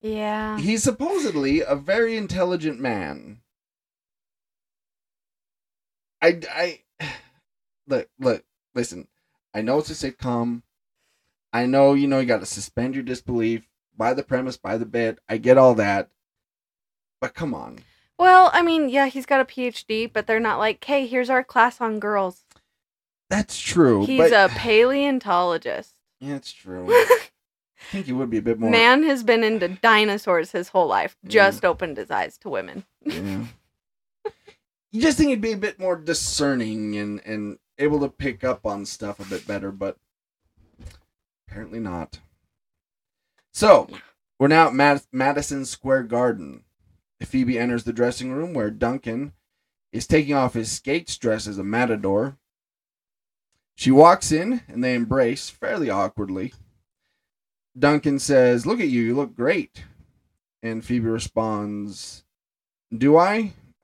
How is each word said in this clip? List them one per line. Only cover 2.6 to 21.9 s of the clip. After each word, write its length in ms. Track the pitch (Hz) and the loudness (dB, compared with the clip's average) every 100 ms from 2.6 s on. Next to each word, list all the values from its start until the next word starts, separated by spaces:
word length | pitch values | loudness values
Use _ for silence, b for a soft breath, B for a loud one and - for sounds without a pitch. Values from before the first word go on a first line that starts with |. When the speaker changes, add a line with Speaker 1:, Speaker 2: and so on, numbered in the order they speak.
| 156 123 | -4 -6
Speaker 2:
man. 600 | 131 104 82 71 60 107 _ _ _ _ _ _ _ _ _ _ _ _ _ _ _ _ _ _ _ _ _ _ _ _ _ _ _ _ | -6 -4 -6 -12 -16 -20 _ _ _ _ _ _ _ _ _ _ _ _ _ _ _ _ _ _ _ _ _ _ _ _ _ _ _ _
I, 180 | 165 175 160 | 0 0 -6
I, 300 | 143 175 156 _ _ | -6 -6 -6 _ _
<sighs> 880 | 151 - _ _ _ _ _ _ _ | -14 -14 _ _ _ _ _ _ _
look, 220 | 131 - _ | -4 -4 _
look, 260 | 131 113 _ _ _ | -2 -2 _ _ _
listen. 340 | 123 117 90 - _ _ _ _ | -8 -8 -8 -18 _ _ _ _
I 100 | 107 | -8
know 160 | 110 143 | -2 -2
it's 120 | 151 | -2
a 20 | 151 139 | -8 -10
sitcom. 500 | 127 127 120 117 120 _ _ _ _ _ _ _ _ _ | -6 -4 -4 -4 -6 _ _ _ _ _ _ _ _ _
I 140 | 117 123 | -4 0
know, 260 | 135 139 | 4 6
you 120 | 139 139 | 4 2
know, 120 | 135 | 0
you 60 | 123 | 0
gotta 200 | 110 - | -2 -2
suspend 480 | - - - 127 | -12 -10 -6 -6
your 100 | 135 | -6
disbelief 640 | 123 127 - 120 113 113 _ _ _ | -8 -10 -4 -2 -2 -4 _ _ _
by 200 | - 110 | -4 -2
the 80 | 131 | -2
premise, 340 | 139 127 131 123 | -2 -4 -4 -10
by 220 | 95 110 | -6 -6
the 80 | 113 | -4
bit. 320 | 117 113 110 _ | -2 -2 -6 _
I 80 | 110 | -4
get 220 | 123 131 | 6 8
all 160 | 131 | 8
that. 340 | 113 101 98 92 _ _ _ _ _ _ _ _ _ _ _ | 6 2 -2 -4 _ _ _ _ _ _ _ _ _ _ _
But 140 | 127 | -10
come 180 | - 165 | -8 -8
on. 280 | 82 58 - _ _ _ - | -8 -12 -20 _ _ _ 2
Speaker 1:
Well, 300 | 359 370 370 | 8 10 8
I 80 | - | 6
mean, 260 | 339 330 285 | 2 0 0
yeah, 180 | 262 269 | 0 0
he's 200 | 269 254 | -4 0
got 140 | 277 | 0
a 40 | |
P 200 | 262 - 247 | 0 -4 -8
H 180 | 233 - | -8 -6
D, 200 | 220 233 | -6 -4
but 200 | 220 202 | -4 -2
they're 140 | 220 | -2
not 180 | 226 151 | 0 -2
like, 240 | 214 - | -2 -4
"Hey, 240 | - 285 254 | -2 -2 0
here's 220 | 254 247 | -4 0
our 160 | 254 | 0
class 340 | 262 247 233 - | 0 2 2 2
on 220 | 226 | -6